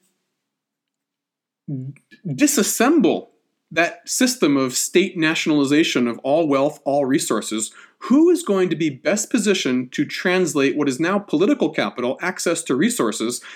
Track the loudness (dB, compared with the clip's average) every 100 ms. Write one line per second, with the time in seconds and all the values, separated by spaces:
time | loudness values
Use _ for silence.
0 | _ _ _ _ _ _ _ _ _ _
1 | _ _ _ _ _ _ -12 -12 -12 -16
2 | _ -14 -10 0 2 2 0 2 2 4
3 | 4 2 -4 _ _ _ _ -2 -2 -2
4 | -8 0 0 2 2 2 0 -2 0 2
5 | 2 0 -2 0 0 2 2 2 2 0
6 | -2 -2 -2 0 2 2 0 -2 -2 0
7 | 2 0 0 -2 -2 -6 -8 -12 -20 _
8 | 2 4 4 2 0 0 0 0 -4 -2
9 | -2 -2 -2 -2 0 0 0 -2 -4 -4
10 | -4 -2 -2 0 0 2 0 0 -2 0
11 | -2 -2 -2 0 2 2 0 0 -4 -4
12 | -4 -4 -6 -4 -4 -4 -2 0 0 0
13 | -2 -2 -6 -6 -12